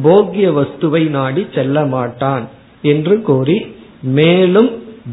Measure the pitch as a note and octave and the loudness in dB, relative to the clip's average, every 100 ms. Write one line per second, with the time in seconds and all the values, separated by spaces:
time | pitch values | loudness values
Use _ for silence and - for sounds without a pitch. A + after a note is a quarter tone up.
0 | C#3 F#3+ G3 F#3+ G3 D3 C#3 - D#3+ D#3+ | 4 4 2 0 0 0 -2 -2 -2 0
1 | D#3+ C#3 C3 C#3 G#3+ D#3 C3 C#3+ D3 B2+ | 0 -2 -4 -4 -6 -4 -2 -2 -2 -2
2 | A#2+ A#2 C3+ C3+ A2+ - - _ D3+ D3 | -6 -4 -4 -4 -6 -14 -20 _ -2 0
3 | D3+ G#3+ A3 C3 C3 G3+ - - - - | 2 0 0 0 2 -2 -4 -16 -20 -10
4 | C3 C3+ D#3+ F3+ F#3 F#3+ B3+ - - - | -2 2 4 4 4 4 2 0 -14 -18
5 | - | -14